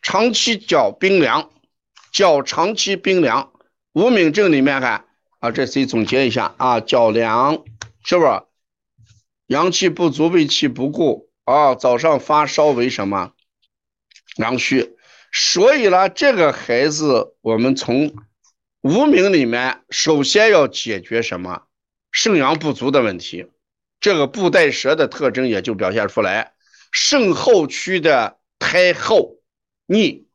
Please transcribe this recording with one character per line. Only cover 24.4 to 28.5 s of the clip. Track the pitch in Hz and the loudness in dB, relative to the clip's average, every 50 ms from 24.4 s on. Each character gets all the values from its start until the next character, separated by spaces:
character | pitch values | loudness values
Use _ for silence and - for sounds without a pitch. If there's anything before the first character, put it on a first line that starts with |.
| 190 175 | -2 0
袋 | 190 190 165 147 | 2 4 2 2
舌 | 127 - - 131 151 | 0 -2 -2 -2 0
的 | 156 151 127 | 0 0 -2
特 | - - 151 131 104 | -2 -4 -4 -2 -2
征 | 123 131 127 | -2 -2 -2
也 | 113 98 | -2 -4
就 | 90 92 113 | -4 -6 -6
表 | 95 107 92 | -4 -4 -4
现 | 98 113 104 | -2 -2 -4
出 | 98 - - 110 | -2 -2 -2 -2
来， | 92 95 107 113 - _ _ _ _ _ _ _ _ - | 0 -2 -4 -4 -6 _ _ _ _ _ _ _ _ -6
肾 | - - - - 285 240 196 165 | -4 -2 0 0 2 2 0 0
后 | 113 - - 240 190 156 | 0 2 4 4 4 2
区 | 135 - - - - 190 185 | 0 -6 -10 -8 -4 -4 0
的 | 147 156 147 127 113 98 - _ _ _ | 2 2 2 2 0 -2 -6 _ _ _